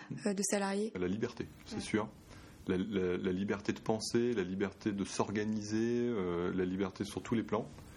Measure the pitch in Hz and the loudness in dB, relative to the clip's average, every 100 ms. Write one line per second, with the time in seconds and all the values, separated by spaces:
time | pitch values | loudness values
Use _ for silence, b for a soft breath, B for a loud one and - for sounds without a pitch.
0 | B - 208 196 202 202 196 196 220 185 | B -2 0 2 2 2 2 0 0 0
1 | 180 214 120 - - - - 214 - - | 0 0 -2 -4 -8 -12 -8 -6 0 0
2 | - - B B B B - 92 98 98 | 0 -6 B B B B 0 0 2 2
3 | 90 90 95 92 101 101 104 101 - 110 | 2 2 2 2 0 0 0 -2 0 0
4 | - 117 120 113 92 95 98 - 110 101 | 2 2 4 2 0 0 -2 0 -2 0
5 | 92 - 104 104 104 110 104 110 117 120 | 0 0 0 0 0 0 0 2 2 2
6 | 120 113 90 85 90 92 90 92 95 - | 2 0 0 0 0 2 2 2 0 -2
7 | 101 - - 113 104 107 143 - B | -4 -6 0 0 2 0 -2 -10 B